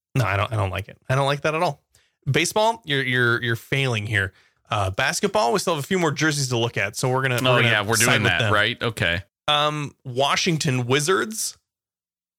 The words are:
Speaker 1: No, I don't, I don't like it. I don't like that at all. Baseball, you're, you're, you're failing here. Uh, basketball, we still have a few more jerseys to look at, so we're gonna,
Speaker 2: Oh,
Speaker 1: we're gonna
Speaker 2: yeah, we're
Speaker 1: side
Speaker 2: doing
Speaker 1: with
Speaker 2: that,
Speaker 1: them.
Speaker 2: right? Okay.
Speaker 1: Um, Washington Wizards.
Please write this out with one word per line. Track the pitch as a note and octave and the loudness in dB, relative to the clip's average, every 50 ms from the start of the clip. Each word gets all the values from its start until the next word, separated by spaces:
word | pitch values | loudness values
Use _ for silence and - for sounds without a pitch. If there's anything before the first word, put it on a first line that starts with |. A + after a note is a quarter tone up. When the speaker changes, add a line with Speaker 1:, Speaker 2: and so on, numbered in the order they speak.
| _ _ - | _ _ -2
Speaker 1:
No, | C3 A2+ | -2 0
I | F#2+ G2 | 0 0
don't, | G2 G#2 - | -2 -2 -2
I | A2+ | -2
don't | G#2+ G2+ F#2+ | -2 -2 -2
like | F#2+ G2 G2+ - | -4 -6 -8 -10
it. | - - _ - | -14 -10 _ -2
I | C3 | 0
don't | C3+ C#3 | 0 2
like | C3+ C#3+ C#3 | 0 0 -2
that | - D#3 D3+ | -2 -2 0
at | D#3+ | 0
all. | F3+ D#3+ C#3+ - _ _ _ _ _ _ _ _ _ C#3+ | 0 -2 -2 -4 _ _ _ _ _ _ _ _ _ 0
Baseball, | B2+ D3+ E3+ E3+ - G#3+ G#3+ A3+ A3+ - - | 0 2 0 0 2 2 2 2 0 -2 -4
you're, | D3+ C#3+ C#3 | -4 -2 -2
you're, | C3+ B2+ B2 B2+ A#2+ A#2 A#2 A#2+ | 0 0 2 2 2 2 2 0
you're | A#2+ A#2 A#2 | 0 -2 -2
failing | - - - C#3+ C3+ C#3 B2+ A#2 G#2+ G#2 | -4 -4 -4 -2 0 0 0 0 -2 -2
here. | G#2 A2 G2+ G2 F2+ - _ _ _ _ _ _ - | -2 0 0 0 -2 -6 _ _ _ _ _ _ -4
Uh, | A2+ G#2 G2 F#2+ | -2 0 0 0
basketball, | F#2+ - C3 C#3+ E3 - - F#3+ - G#3+ A3 A#3 | 0 0 -2 0 0 -2 -2 0 0 0 0 0
we | A3+ F3 | 0 0
still | - F#3+ E3 | 0 -2 -2
have | D3 | -2
a | C3+ | -2
few | - F#3+ F#3 | -2 -2 0
more | E3+ D#3 | 0 0
jerseys | C3+ C3 D#3 D#3 D3 D3 C3+ B2+ | 0 0 0 0 0 0 -2 -2
to | B2+ A#2 | 0 0
look | A#2 A#2 - | -2 -2 -2
at, | A2+ G2 G#2 - | -2 -4 -4 -4
so | - - B2+ | -4 -2 0
we're | B2+ C3 | 0 0
gonna, | C3+ C3 B2 | 0 0 0
Speaker 2:
Oh, | A#2 B2 C3 B2 | 0 2 2 4
Speaker 1:
we're | B2+ | 4
gonna | B2 A#2 | 4 4
Speaker 2:
yeah, | A2 G#2 G2+ | 2 2 2
we're | G#2 A#2 | 0 2
Speaker 1:
side | G#2+ A#2 | 2 2
Speaker 2:
doing | A#2+ C3+ A2+ | 4 4 2
Speaker 1:
with | G#2 F#2+ | 2 2
Speaker 2:
that, | F2 E2+ | 2 2
Speaker 1:
them. | A#2 G2+ | 2 2
Speaker 2:
right? | G#2+ G#2 G#2 A2+ A#2+ - | 4 2 2 2 0 -2
Okay. | A#2+ A#2+ G#2+ - - E2+ E2+ F2+ - _ _ _ _ D3+ | -4 -6 -2 -2 0 0 0 -2 -6 _ _ _ _ -2
Speaker 1:
Um, | D3 D3 D3 D3+ D3+ D3+ C#3+ B2 - _ - | 0 0 0 0 -2 -4 -6 -10 -12 _ -16
Washington | C3+ A#2+ B2 C#3 C#3 F3+ - - F#3+ E3 D3 - D3+ B2+ B2+ A#2+ | -8 -4 -2 0 0 0 0 0 0 0 0 0 0 0 0 0
Wizards. | A#2 C3+ D3 D3 E3+ F#3+ A3 A#3+ A3 A3 - - - - _ _ _ _ _ _ _ _ _ _ _ _ _ _ _ _ | 2 2 2 2 2 0 0 0 -4 -6 -6 -8 -8 -10 _ _ _ _ _ _ _ _ _ _ _ _ _ _ _ _